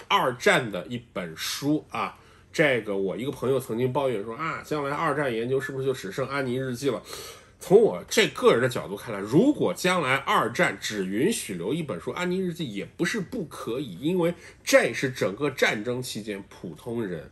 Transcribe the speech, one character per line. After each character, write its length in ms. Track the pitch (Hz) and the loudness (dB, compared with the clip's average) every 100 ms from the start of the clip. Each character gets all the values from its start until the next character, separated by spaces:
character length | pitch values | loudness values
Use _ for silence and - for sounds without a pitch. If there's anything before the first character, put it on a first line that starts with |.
| - | 0
二 260 | 196 151 123 | 2 2 2
战 360 | 208 175 120 | 4 4 2
的 140 | 90 85 | -4 -6
一 140 | 120 - | -8 -8
本 240 | - 90 80 | -8 -8 -6
书 480 | - - 139 151 - | -6 -4 0 0 -2
啊。 280 | 117 95 - - - - | -6 -6 -6 -20 -20 -6
这 260 | - 151 127 | 2 2 2
个 140 | 107 98 | 0 -2
我 220 | 98 87 | -2 -4
一 80 | 131 | -6
个 60 | |
朋 200 | 135 123 | -4 0
友 80 | 135 | 0
曾 180 | 123 113 | 0 -2
经 140 | 127 | 0
抱 160 | 135 135 | 0 0
怨 160 | 113 | -2
说 100 | 110 | -6
啊， 280 | 113 160 127 | -8 -6 -8
将 200 | - 151 | -6 -4
来 80 | 139 | -4
二 220 | 147 165 | -2 0
战 200 | 139 139 | 0 0
研 160 | 113 120 | -2 0
究 100 | 135 | 0
是 140 | 135 | -2
不 60 | 135 | -2
是 60 | 135 | -2
就 60 | |
只 180 | 127 95 | -2 -4
剩 160 | 95 123 | -6 -4
《安 160 | 139 131 | -2 -2
妮 100 | 123 | -2
日 180 | 131 | -4
记》 160 | 120 139 | -2 -2
了？ 120 | 104 - - - - - - | -2 -6 -14 -14 -16 -20 -12
从 200 | - 196 | 8 8
我 240 | 220 90 95 | 8 2 0
这 200 | - 180 | 2 2
个 240 | - 247 | 4 6
人 80 | 131 | 6
的 80 | 127 | 4
角 180 | 117 78 | 0 -6
度 80 | 101 | -8
看 180 | - | -8
来， 60 | 101 | -6
如 340 | 101 135 262 | 2 6 6
果 200 | 277 113 | 4 0
将 280 | - 180 185 | 2 0 2
来 140 | 135 135 | 2 0
二 360 | 151 202 139 | 2 2 2
战 240 | 123 160 98 | 2 0 0
只 260 | - 107 92 | -6 -4 -2
允 260 | 101 165 | 2 2
许 240 | 233 - 92 | 0 -4 -6
留 180 | 87 | -2
一 100 | 156 | -2
本 160 | 151 90 | -4 -6
书， 120 | 120 | -6
《安 180 | 147 180 | -4 -2
妮 100 | 180 | -2
日 140 | 185 | -2
记》 180 | 165 147 | -4 -6
也 140 | 101 85 | -8 -10
不 180 | - | -4
是 160 | 170 226 | -2 -2
不 240 | 170 247 165 | -4 -8 -8
可 340 | - - 120 | -8 -6 -6
以， 200 | - 82 | -6 -4
因 180 | 147 185 | 0 2
为 140 | 170 170 - - | 0 -2 -10 -12
这 300 | - 269 196 | 4 4 4
是 180 | 117 135 | 0 -4
整 240 | 127 110 - | 0 -2 0
个 140 | 147 | -4
战 340 | 127 214 120 | 0 0 0
争 180 | 110 123 | -2 -4
期 220 | 127 117 | -6 -8
间 200 | 107 101 95 | -8 -10 -12
普 240 | - 95 78 | -14 -14 -12
通 300 | - 117 104 | -8 -6 -4
人 240 | 85 69 | -6 -10